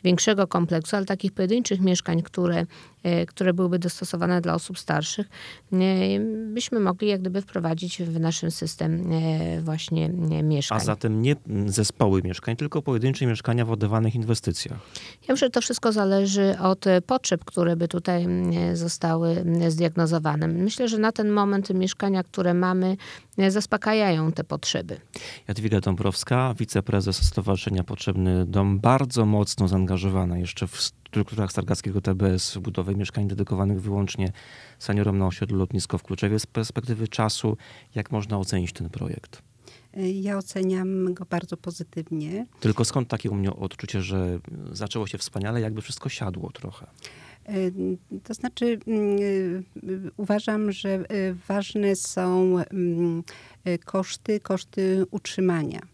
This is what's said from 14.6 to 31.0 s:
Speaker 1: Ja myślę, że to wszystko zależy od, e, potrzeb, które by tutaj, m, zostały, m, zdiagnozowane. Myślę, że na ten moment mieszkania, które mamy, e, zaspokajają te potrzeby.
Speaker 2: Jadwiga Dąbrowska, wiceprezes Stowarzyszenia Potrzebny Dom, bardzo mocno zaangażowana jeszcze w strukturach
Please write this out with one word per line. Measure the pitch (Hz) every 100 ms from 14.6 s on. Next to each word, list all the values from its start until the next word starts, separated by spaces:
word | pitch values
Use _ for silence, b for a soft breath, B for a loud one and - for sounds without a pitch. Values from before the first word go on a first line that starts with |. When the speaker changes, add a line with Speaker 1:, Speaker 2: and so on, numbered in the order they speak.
| - 78 B B B B -
Speaker 1:
Ja |
myślę, | 269 262
że |
to | 240
wszystko | - 240 233
zależy | 214 196 196 196 196 196 180
od, | 185 190 202
e, | 180
potrzeb, | 175 262 - 170
które | - - 170 165
by | 170
tutaj, | 175 170 175
m, | 175 180 175 170 170 170
zostały, | 170 - 170 165 170
m, | 170 175 170 170
zdiagnozowane. | 160 170 165 160 165 156 151 160
Myślę, | 165 196 - 240
że | 220
na | 220
ten | 226 214
moment | 208 202 196 196
mieszkania, | 185 185 - 202 190
które | 180 - 180
mamy, | 175 185 185 185 190 B B B -
e, | 190
zaspokajają | 202 - 214 214 220 202 160 160
te | 160
potrzeby. | - 151 - 123 - - - B B B -
Speaker 2:
Jadwiga | 104 107 101
Dąbrowska, | 98 90 98 - - 127 131 110
wiceprezes | 104 101 98 101 98 92
Stowarzyszenia | - - 98 95 - 95
Potrzebny | 87 - - 95 92 92 90
Dom, | 98 98 98
bardzo | 110 135 135 123 107
mocno | 104 104 - 92
zaangażowana | 95 92 92 95 95 90 87
jeszcze | 90 - 92
w | -
strukturach | - _